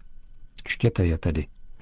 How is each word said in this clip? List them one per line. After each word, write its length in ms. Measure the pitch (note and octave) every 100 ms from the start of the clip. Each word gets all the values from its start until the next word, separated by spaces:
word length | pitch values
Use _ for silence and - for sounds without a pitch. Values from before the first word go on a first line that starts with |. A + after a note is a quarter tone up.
| - - - - - -
Čtěte 420 | - - A#2 - F2
je 120 | D#2
tedy. 280 | E2+ D#2 C#2+ - - -